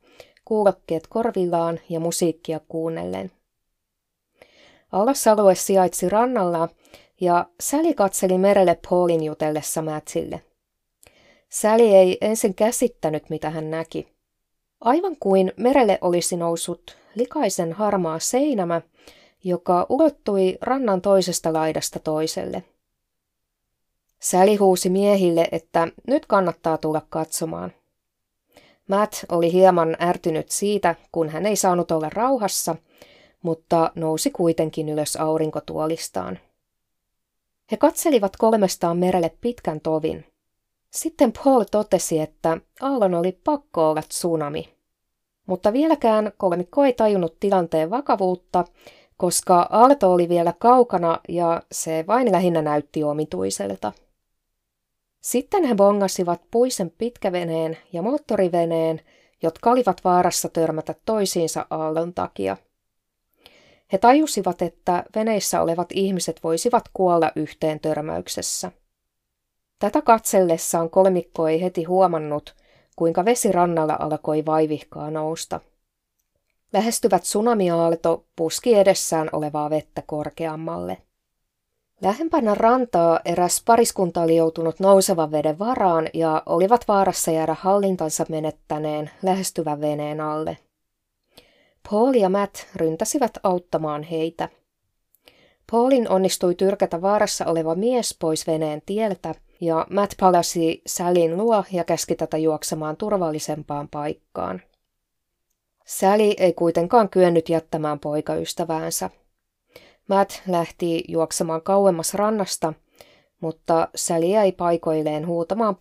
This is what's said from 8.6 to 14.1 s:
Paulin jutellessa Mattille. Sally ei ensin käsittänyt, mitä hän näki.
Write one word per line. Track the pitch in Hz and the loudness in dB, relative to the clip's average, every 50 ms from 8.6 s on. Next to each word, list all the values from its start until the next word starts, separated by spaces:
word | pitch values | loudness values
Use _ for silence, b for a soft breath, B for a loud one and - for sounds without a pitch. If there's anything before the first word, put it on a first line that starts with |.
| 190 175 170 - - - | 4 4 2 0 0 0
Paulin | 185 180 180 170 170 160 | 0 2 2 2 2 0
jutellessa | 156 156 151 - 160 151 151 151 143 - - 165 | -2 -4 -4 -4 -4 -2 -2 -4 -6 -6 -6 -6
Mattille. | 160 156 156 151 - - - 165 165 147 156 165 - _ _ _ _ _ _ _ _ _ _ _ b b b b b b b b b b | -6 -6 -6 -8 -8 -8 -8 -8 -6 -8 -10 -14 -16 _ _ _ _ _ _ _ _ _ _ _ b b b b b b b b b b
Sally | - - - 208 220 226 233 | -8 -2 0 2 4 6 6
ei | 220 196 190 185 185 185 - | 8 8 8 8 6 4 0
ensin | - 214 220 226 - 214 185 | 0 -2 0 0 -2 -2 0
käsittänyt, | - 214 220 240 - 254 233 - _ - 156 156 151 - - | 0 0 0 0 0 -2 -2 -2 _ -6 -4 -4 -4 -6 -8
mitä | 160 151 - 156 | -8 -8 -6 -6
hän | 160 160 156 156 | -6 -6 -8 -6
näki. | 160 160 165 - - 156 - _ | -6 -8 -8 -8 -10 -10 -10 _